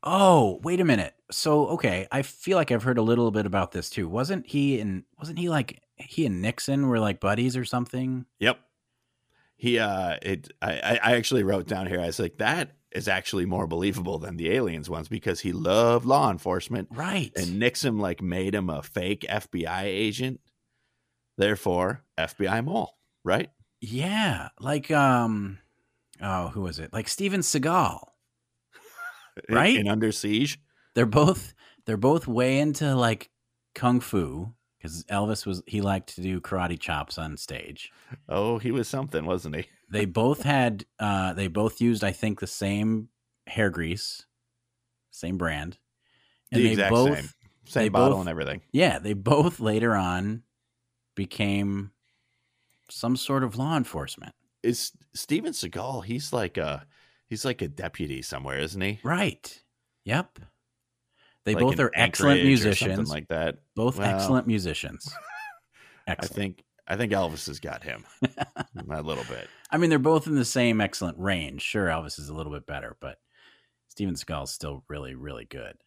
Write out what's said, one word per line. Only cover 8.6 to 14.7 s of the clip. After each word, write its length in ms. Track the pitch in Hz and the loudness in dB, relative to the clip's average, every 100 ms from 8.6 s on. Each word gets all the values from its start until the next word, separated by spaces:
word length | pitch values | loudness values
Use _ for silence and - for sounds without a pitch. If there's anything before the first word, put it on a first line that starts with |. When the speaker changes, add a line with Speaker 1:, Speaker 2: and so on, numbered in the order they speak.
| _ _ _ _ _ _ _ _ _ _ | _ _ _ _ _ _ _ _ _ _
Speaker 2:
He, 220 | 120 117 | 2 2
uh, 380 | 107 95 90 78 | 2 0 -2 -2
it, 300 | - 92 - - | -4 -4 -6 -6
I, 100 | - | -4
I, 280 | 71 - 117 | -2 0 2
I 140 | 110 120 | 4 4
actually 260 | 113 127 | 2 2
wrote 240 | 98 98 87 | 2 0 0
down 220 | 98 92 | -4 -2
here, 120 | 90 | -2
I 60 | 85 | -2
was 140 | 82 | -2
like, 180 | 92 - | -4 -2
"That 380 | 107 160 156 _ _ | 0 0 -4 _ _
is 160 | - 104 | -6 -2
actually 360 | 95 - 98 | -2 -2 -2
more 220 | 92 90 85 | 0 0 -2
believable 520 | 82 98 98 87 82 | 0 0 0 -4 -4
than 180 | 80 85 | -6 -4
the 160 | 82 | 0
aliens 360 | 117 113 | 2 0